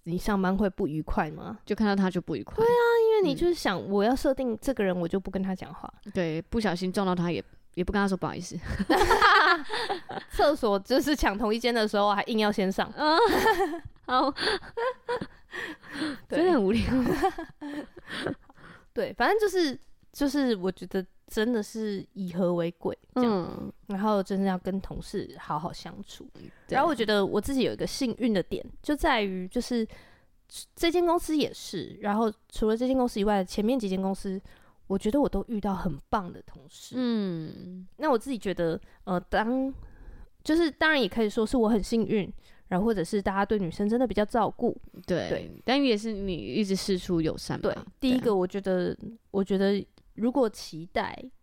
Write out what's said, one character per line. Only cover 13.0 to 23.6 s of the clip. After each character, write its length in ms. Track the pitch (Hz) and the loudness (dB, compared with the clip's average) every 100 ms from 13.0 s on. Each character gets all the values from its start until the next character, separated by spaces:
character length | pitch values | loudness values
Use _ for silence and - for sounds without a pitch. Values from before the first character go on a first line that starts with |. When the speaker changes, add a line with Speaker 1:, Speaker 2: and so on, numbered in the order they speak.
| 302 330 453 - 453 359 349 330 - - | 2 4 4 4 4 2 0 -4 -12 -14
Speaker 2:
好。 260 | - 254 277 | -2 0 2
Speaker 1:
<laughs> 2000 | - 415 415 - - 480 - - 480 - - - - - 311 - 277 311 262 - | 0 -2 -4 -6 -6 -4 -4 -6 -6 -8 -16 -16 -12 -12 -12 -14 -8 -6 -8 -4
对。 120 | - | 2
Speaker 2:
真 60 | 370 | 4
的 40 | |
很 100 | 302 | 4
无 120 | 190 | 4
聊。 100 | 226 202 254 254 285 359 - 320 - 294 294 | 2 2 2 2 2 0 -2 -10 -12 -10 -10
Speaker 1:
<laughs> 1080 | - - - - 320 - - - - - - | -12 -16 -12 -8 -6 -8 -14 -20 -20 -20 -10
对， 220 | - 170 | -6 -4
反 160 | - 254 | 2 2
正 100 | 415 | 4
就 80 | 415 | 2
是， 320 | 370 311 247 - - _ | 2 0 -2 -12 -20 _
就 160 | - 285 | -2 0
是 260 | 285 262 208 | 2 2 2
我 120 | 185 | -2
觉 160 | - 180 | -4 -4
得 180 | 196 185 _ - | -4 -4 _ -6
真 260 | - 220 | -2 0
的 100 | 233 | 0
是 420 | 208 220 214 196 - | -4 -6 -4 -6 -8
以 200 | - 185 | -8 -6
和 200 | 170 175 | 0 2
为 160 | 175 170 | 2 -2
贵 260 | - - - _ - | -4 -6 -8 _ 0
这 80 | |
样。 80 | 240 | 2
Speaker 2:
嗯。 400 | 196 - - | 2 -2 -8